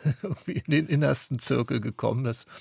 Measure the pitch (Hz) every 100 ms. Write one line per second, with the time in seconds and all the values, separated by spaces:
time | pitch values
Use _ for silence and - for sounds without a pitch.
0 | 151 - 196 - - - - 151 156 147
1 | 143 131 - 123 - 123 117 123 117 -
2 | 110 123 123 113 - -